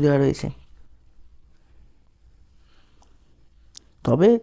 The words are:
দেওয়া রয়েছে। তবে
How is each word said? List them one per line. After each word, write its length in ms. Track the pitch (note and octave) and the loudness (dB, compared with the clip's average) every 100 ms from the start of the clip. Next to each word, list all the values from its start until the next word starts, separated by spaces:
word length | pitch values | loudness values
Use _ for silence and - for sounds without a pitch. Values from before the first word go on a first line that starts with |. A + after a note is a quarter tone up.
দেওয়া 140 | D3 C#3 | 2 2
রয়েছে। 240 | C3+ - - - - - - - - - - - - - _ - - - _ _ - - - - _ - _ - - - _ _ - _ _ - _ _ - | 0 -2 -10 -12 -20 -20 -20 -20 -20 -20 -20 -20 -20 -20 _ -20 -20 -20 _ _ -20 -20 -20 -20 _ -20 _ -20 -20 -20 _ _ -20 _ _ -20 _ _ -4
তবে 220 | B2+ G3+ A#3 | 2 2 2